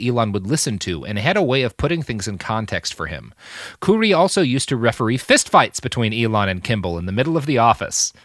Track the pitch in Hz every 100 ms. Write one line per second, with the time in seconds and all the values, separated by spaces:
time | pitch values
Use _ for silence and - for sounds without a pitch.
0 | 123 120 110 101 95 151 - 101 - 85
1 | - 101 139 202 147 131 127 - 147 170
2 | 143 110 101 98 - 110 107 90 - -
3 | 80 76 55 - - - - - - 220
4 | 220 170 185 - 147 131 - 127 117 -
5 | 110 127 - 277 - 185 117 - 123 -
6 | 110 110 113 107 98 92 - 110 90 85
7 | 90 101 147 165 143 123 117 110 - -
8 | - -